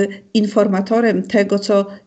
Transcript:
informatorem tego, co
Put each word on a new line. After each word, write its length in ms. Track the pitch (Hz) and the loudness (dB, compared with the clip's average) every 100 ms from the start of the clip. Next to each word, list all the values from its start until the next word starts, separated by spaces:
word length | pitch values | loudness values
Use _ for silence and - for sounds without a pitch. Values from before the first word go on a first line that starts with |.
| 196 - - | 2 -4 -4
informatorem 880 | 226 208 220 202 190 196 226 233 185 | -2 0 2 2 0 0 0 2 0
tego, 360 | 185 226 196 202 | 0 0 0 0
co 280 | 196 202 196 - | 0 0 0 -8